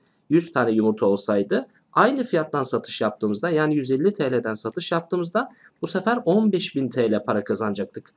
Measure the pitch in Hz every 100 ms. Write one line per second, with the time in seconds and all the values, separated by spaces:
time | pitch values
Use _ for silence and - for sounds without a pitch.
0 | _ _ - 160 165 131 117 110 110 107
1 | 101 101 - 101 101 220 - _ _ 160
2 | 220 277 240 165 156 143 127 117 - -
3 | 107 - 107 104 175 156 151 151 131 135
4 | 190 202 135 120 117 110 110 180 - 165
5 | 170 180 175 214 269 - - _ 170 -
6 | 220 240 170 208 220 180 - 139 127 127
7 | 113 104 - 107 101 104 107 101 98 107
8 | -